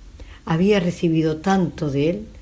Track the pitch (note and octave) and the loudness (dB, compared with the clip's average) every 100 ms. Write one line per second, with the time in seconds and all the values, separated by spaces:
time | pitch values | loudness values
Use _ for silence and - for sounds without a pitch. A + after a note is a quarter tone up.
0 | - - - - - D#3+ F#3+ G#3 F3 - | -20 -20 -20 -14 -4 2 4 2 0 0
1 | E3+ D#3+ D#3 D#3 G3 F#3+ E3+ - D#3 C#3 | 0 2 0 0 0 2 2 -2 -4 0
2 | D3 G3 G#3+ - | 0 -2 -6 -18